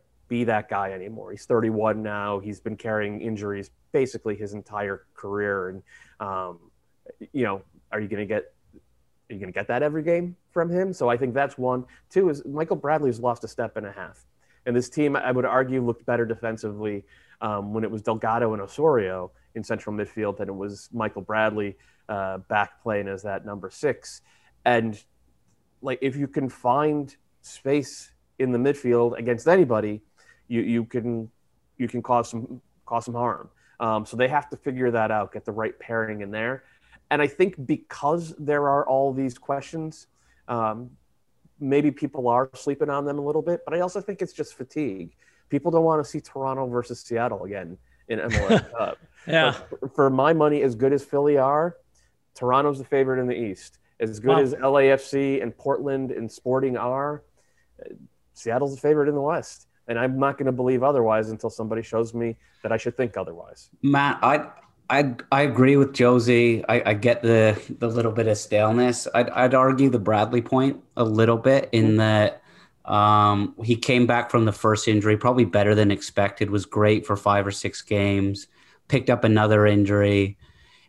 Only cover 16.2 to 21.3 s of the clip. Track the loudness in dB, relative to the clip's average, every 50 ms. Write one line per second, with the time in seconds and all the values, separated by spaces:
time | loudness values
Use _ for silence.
16.2 | -2 -2 -4 -6 -6 -8 -6 -6 -8 -10 -8 -8 -6 -6 -6 -8 -10 _ _ _
17.2 | _ _ _ -8 -6 -6 -4 -6 -6 -6 -4 -4 -4 -4 -6 -4 -2 -2 -2 0
18.2 | 0 -2 0 0 0 0 -2 -4 -8 -10 -4 0 2 2 2 2 0 -2 -4 -8
19.2 | -10 -12 _ _ _ _ -14 -10 -8 -8 -8 -8 -8 -8 -6 -6 -6 -8 -6 -6
20.2 | -4 -4 -4 -6 -8 -10 -8 -8 -10 -10 -12 -14 -16 -12 -8 -6 -6 -6 -6 -8
21.2 | -8 -4